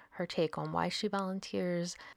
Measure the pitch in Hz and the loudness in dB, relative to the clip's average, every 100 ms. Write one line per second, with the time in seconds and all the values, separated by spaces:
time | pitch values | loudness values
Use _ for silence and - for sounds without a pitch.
0 | - - 175 - 160 - 156 165 175 - | -18 -6 -2 2 2 2 0 2 2 2
1 | 208 196 190 190 - 196 180 175 175 - | 0 0 0 -2 -2 0 2 2 0 -4
2 | - | -12